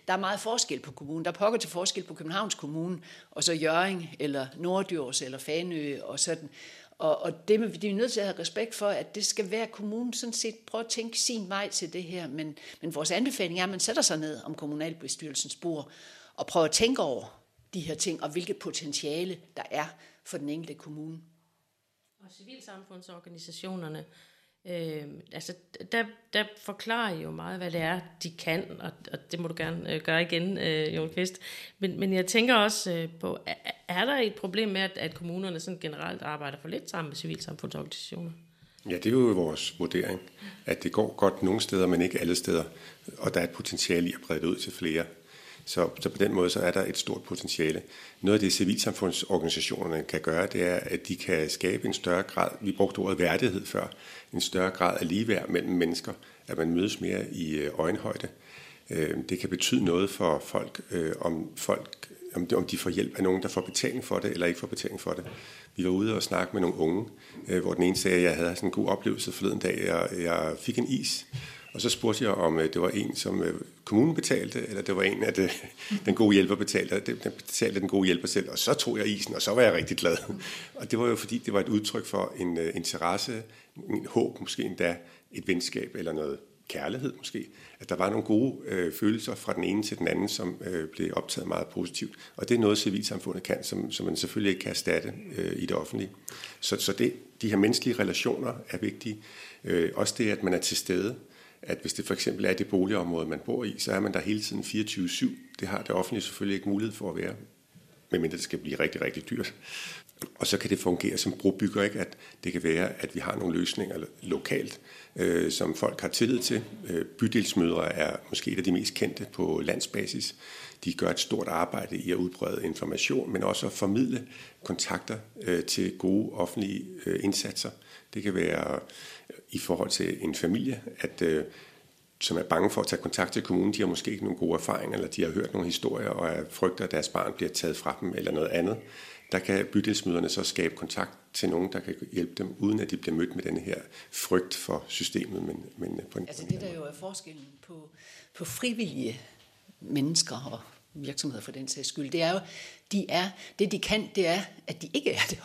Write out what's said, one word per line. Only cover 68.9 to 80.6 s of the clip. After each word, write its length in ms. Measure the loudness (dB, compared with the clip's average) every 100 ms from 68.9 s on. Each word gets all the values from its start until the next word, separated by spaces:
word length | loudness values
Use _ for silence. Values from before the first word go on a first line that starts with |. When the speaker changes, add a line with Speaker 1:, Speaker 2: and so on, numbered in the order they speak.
| 2 0 -2 -4
Speaker 3:
forleden 280 | 0 0 2
dag, 260 | 0 0 2
jeg, 240 | 2 0 0
jeg 320 | 0 2 0 -4
fik 180 | -2 0
en 100 | 0
is. 380 | 0 0 -4 -6 -10 -10 -14 -14 -2
Og 60 |
så 80 | 0
spurgte 340 | 2 2 2
jeg, 100 | 2
om, 260 | 4 4 4
øh, 140 | 4
det 80 | 4
var 80 | 2
en, 260 | 2 0 -2
som, 280 | 0 0
øh, 180 | 0 -2 -6 -12
kommunen 320 | 2 6 6 4
betalte, 520 | 2 2 2 -4 -4
eller 140 | -4
det 140 | 0 4
var 80 |
en, 200 | 4 4
at, 160 | 2 4
øh, 120 | 4 2 -8 -12
<laughs> 260 | -4 -2 2
den 100 | 6
gode 180 | 8
hjælper 220 | 10 8 2
betalte. 380 | 2 2 2
Og 140 | 0 0
det, 160 | -2
den 80 | -4
betalte 480 | -6 -6 0 0 2
den 80 | 2
gode 180 | 4 6
hjælper 220 | 4 2
selv, 240 | 0 0
og 80 | 0
så 140 | 2
tog 240 | 2 2 0
jeg 100 | 0
isen, 280 | -2 -2 -2
og 60 |
så 100 | 2
var 100 | 8
jeg 120 | 8
rigtig 240 | 8 2 2
glad. 200 | 2 2 -2 -8 -8
<laughs> 300 | -10